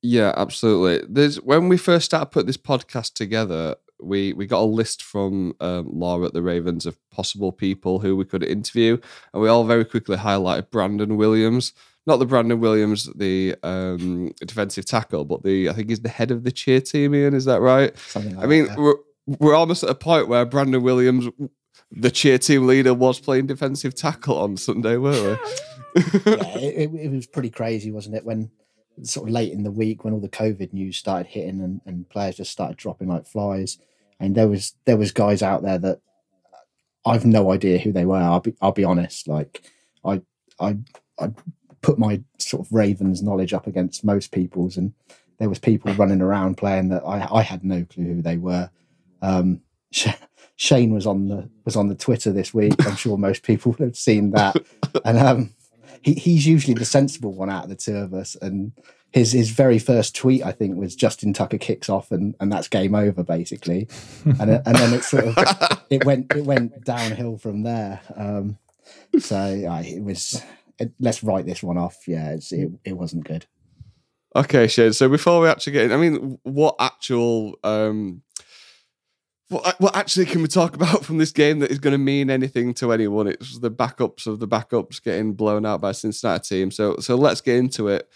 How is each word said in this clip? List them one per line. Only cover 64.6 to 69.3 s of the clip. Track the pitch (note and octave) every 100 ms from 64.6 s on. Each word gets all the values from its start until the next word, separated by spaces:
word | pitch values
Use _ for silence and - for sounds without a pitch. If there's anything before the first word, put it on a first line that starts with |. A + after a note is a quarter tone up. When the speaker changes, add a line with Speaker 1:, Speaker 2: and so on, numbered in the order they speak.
| - B2
Speaker 2:
then | A#2+
it | A#2+
sort | - C3+ A2+
of, | A2+ F#3 G3 - - _
Speaker 1:
<laughs> |
Speaker 2:
it | C3+
went, | C3+ C3+ C3
it | D3
went | C#3+ C3+ A#2 A#2+
downhill | A#2+ A#2+ A2+ A2 A#2+ G#2+
from | A2+ G#2
there. | A2+ A#2 G2+ G2 - -
Um, | G#2 G#2 G2 G#2 _ _ _ - _ D#4+
so, | -